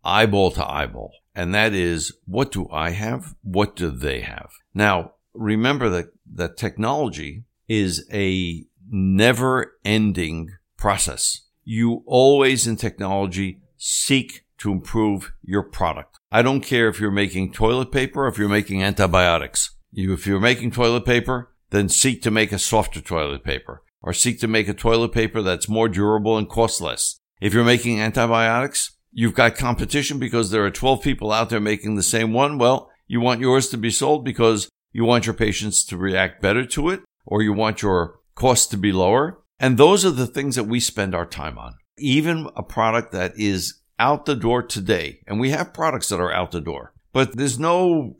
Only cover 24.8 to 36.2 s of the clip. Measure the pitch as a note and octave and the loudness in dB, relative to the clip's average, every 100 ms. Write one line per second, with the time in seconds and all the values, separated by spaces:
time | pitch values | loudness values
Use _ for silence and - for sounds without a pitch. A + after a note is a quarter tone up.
24.8 | A#2 A#2 A#2 A#2+ A2 A2+ F#2+ F2 - A2 | 2 2 2 0 -2 -2 -2 -2 -2 0
25.8 | A2+ F2+ G#2 A2 G#2 A2 G#2+ - A2+ - | 0 2 2 2 2 0 0 0 0 0
26.8 | E2 A#1 - - _ _ G2+ G#2 A#2 A#2+ | -6 -4 -4 -6 _ _ 0 4 4 4
27.8 | A#2+ A2 A2 A2 A#2 A#2 A2+ A#2 C#3 - | 2 -2 -2 0 2 2 2 0 -2 -4
28.8 | - - _ - A2+ A#2 A#2+ - B2+ B2 | -6 -10 _ -2 0 4 2 2 -2 -2
29.8 | A#2 C#3+ C#3 C#3+ B2+ A#2+ G#2+ G#2+ G2+ F#2+ | -2 -2 -2 -4 -2 0 0 2 0 0
30.8 | C3 C3+ C#3+ C3 G#2+ G#2+ A2+ A2+ G#2 G#2+ | 0 2 0 -2 0 0 0 0 -2 -2
31.8 | G#2+ G#2 F2+ A#2 A2+ A2+ C#3+ D3 A#2+ C3 | -2 -2 0 0 0 2 0 2 2 2
32.8 | - _ - A#2+ A#2+ A#2+ B2+ C3 B2+ B2 | -2 _ -6 0 0 2 4 4 2 -2
33.8 | A2 G2+ C#3 D3+ B2+ A#2 A2+ A2 - _ | -2 0 2 0 0 2 4 4 0 _
34.8 | _ - A2+ A#2+ A2+ G2+ G#2+ G2 G#2+ F#2 | _ -2 2 4 2 0 0 0 -2 -2
35.8 | - F2+ F#2+ F#2 | -2 -2 -2 0